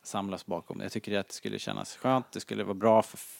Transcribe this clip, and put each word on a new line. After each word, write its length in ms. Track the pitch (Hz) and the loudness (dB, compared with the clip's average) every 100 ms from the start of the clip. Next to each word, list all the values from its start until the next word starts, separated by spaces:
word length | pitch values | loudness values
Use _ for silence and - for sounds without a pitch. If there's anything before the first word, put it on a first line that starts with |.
samlas 420 | - 101 98 92 - | -8 -4 -4 -6 -4
bakom. 340 | 85 - - | -6 -6 -8
Jag 100 | 98 | -6
tycker 280 | 110 107 101 | -6 -2 -2
att 80 | 95 | -2
det 60 | |
skulle 260 | - 104 104 | -6 -6 -6
kännas 360 | - 101 98 - | -6 -6 -8 -2
skönt, 360 | 127 131 123 | 2 2 0
det 80 | 107 | -10
skulle 240 | - 107 | -8 -6
vara 100 | 98 | -4
bra 280 | 95 110 110 | 2 6 8
för, 160 | - - - - | 6 -2 -16 -16